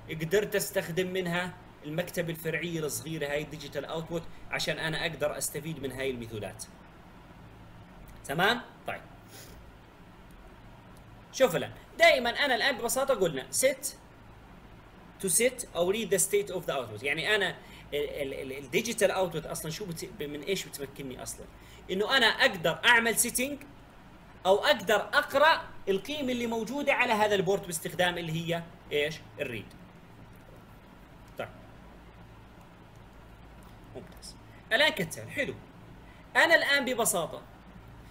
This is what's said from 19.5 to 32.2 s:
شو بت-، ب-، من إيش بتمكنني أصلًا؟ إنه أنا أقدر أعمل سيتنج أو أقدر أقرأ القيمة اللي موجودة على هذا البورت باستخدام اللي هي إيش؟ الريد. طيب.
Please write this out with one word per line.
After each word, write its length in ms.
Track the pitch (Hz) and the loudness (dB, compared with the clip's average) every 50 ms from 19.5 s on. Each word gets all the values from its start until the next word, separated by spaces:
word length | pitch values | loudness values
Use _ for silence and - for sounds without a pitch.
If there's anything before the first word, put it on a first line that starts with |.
| - - - 156 | -8 -8 -6 -6
شو 140 | 151 - 214 | -6 -6 -6
بت-، 240 | 180 165 - 175 131 113 107 | -8 -8 -8 -8 -10 -8 -8
ب-، 40 | 147 | -8
من 180 | 143 147 147 | -8 -8 -8
إيش 240 | 143 - 196 185 - | -4 -2 -2 -2 -4
بتمكنني 580 | - - - 143 135 - - 139 131 123 - 117 | -8 -10 -10 -10 -10 -10 -10 -10 -8 -8 -10 -10
أصلًا؟ 220 | 113 - - - - - - - - - - - - | -12 -10 -12 -14 -18 -18 -20 -20 -20 -20 -18 -8 -4
إنه 260 | 180 190 208 190 262 269 | -2 0 0 4 4 6
أنا 80 | 233 | 6
أقدر 540 | 214 - - 254 262 202 175 160 170 156 - - | 6 4 6 4 2 2 4 0 0 0 4 6
أعمل 300 | 226 240 226 226 233 220 | 6 6 8 6 4 2
سيتنج 420 | - - 233 226 - 254 285 285 262 - - - - - - - - - - - - - - - - - | 2 0 0 0 -2 -2 -2 -4 -8 -12 -16 -18 -20 -20 -20 -20 -20 -20 -20 -20 -20 -20 -20 -20 -4 4
أو 200 | 180 196 208 - | 4 6 6 6
أقدر 300 | 277 294 220 190 202 214 | 4 2 2 4 2 2
أقرأ 640 | 196 - - - 285 285 - - 269 294 320 311 - - - - - - 196 | 2 2 2 2 2 2 2 4 6 8 8 6 6 2 -8 -12 -10 -2 0
القيمة 420 | 196 190 - - 294 302 277 254 | 0 0 0 -4 -6 -4 -2 -2
اللي 160 | 247 240 240 233 | -2 -2 -2 -2
موجودة 460 | 233 226 220 208 262 294 285 277 254 | -2 -2 -2 -4 -4 -2 2 2 2
على 200 | 226 247 247 220 | 4 4 2 4
هذا 220 | 208 214 208 208 | 4 4 4 4
البورت 300 | 190 175 180 202 190 - | 2 4 2 2 0 0
باستخدام 520 | 175 165 - - 175 160 170 180 175 175 170 | -4 -6 -6 -6 -6 0 2 2 2 2 -2
اللي 140 | 175 160 | -4 -4
هي 320 | 160 160 170 165 165 170 165 - - - - - | -4 -4 -2 -2 -2 -2 -4 -8 -16 -20 -12 -2
إيش؟ 240 | 147 147 147 156 160 - - - - - | 0 0 2 0 -2 -6 -14 -16 -8 -8
الريد. 260 | 143 127 117 104 92 - - - - - - - - - - - - - - - - - - - - - - - - - - - - - - - - - - - | -6 -6 -6 -8 -10 -12 -16 -20 -20 -20 -20 -20 -20 -20 -20 -20 -20 -20 -20 -20 -20 -20 -20 -20 -20 -20 -20 -20 -20 -20 -20 -20 -20 -20 -20 -20 -20 -20 -10 -10
طيب. 100 | 113 - - - - - - - - - - - - - - - | -10 -10 -10 -18 -20 -20 -20 -20 -20 -20 -20 -20 -20 -20 -20 -20